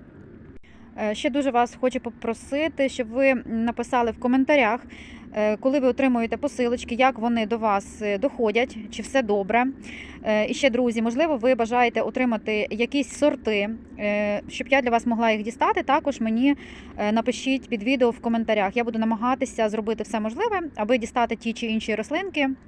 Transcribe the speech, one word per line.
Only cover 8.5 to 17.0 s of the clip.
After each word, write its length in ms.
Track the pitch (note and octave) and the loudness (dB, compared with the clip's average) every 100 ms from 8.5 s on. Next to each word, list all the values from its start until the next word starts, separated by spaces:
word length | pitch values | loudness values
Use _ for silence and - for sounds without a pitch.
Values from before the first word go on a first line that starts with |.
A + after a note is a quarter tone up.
| G#3+ B3+ A3 - | 2 0 -4 -12
чи 100 | - | -12
все 200 | - C4+ | -2 0
добре. 440 | A3 G3+ F#3+ A3+ B3+ - - - - - | 2 0 4 2 2 -2 -12 -16 -16 -6
Е, 260 | - G#3+ G#3+ | 0 0 0
і 20 | |
ще, 160 | A#3 C#4 | 2 2
друзі, 320 | A#3+ B3 A3+ | 4 2 2
можливо, 360 | A3+ A#3+ E4 C4+ | 0 2 2 2
ви 180 | B3 B3 | 2 2
бажаєте 460 | A3 B3 A#3 A3+ | 2 4 4 2
отримати 680 | - B3+ B3 G#3+ - G#3+ - | 0 0 0 0 -2 -2 -2
якісь 380 | G#3+ A#3+ C#4+ - - | -2 0 0 -2 2
сорти, 520 | D4 C#4 - G#3 G#3 A3+ - - | 2 2 -2 0 -2 -6 -12 -6
е, 420 | G#3 G#3 G#3 G#3 - | -2 0 0 -4 -6
щоб 200 | - B3 | -8 0
я 140 | C4+ | 2
для 80 | A#3+ | 4
вас 160 | A#3 A#3+ | 2 2
могла 260 | A3+ A3+ | 2 2
їх 120 | G#3+ | 2
дістати, 400 | G#3+ - E4 F#4+ | -2 0 2 2
також 380 | C#4+ C#4+ C#4+ - | 2 2 2 -2
мені, 340 | A3+ A3+ C4+ C#4+ - - - | -2 2 2 2 -4 -18 -14
е, 140 | - | -4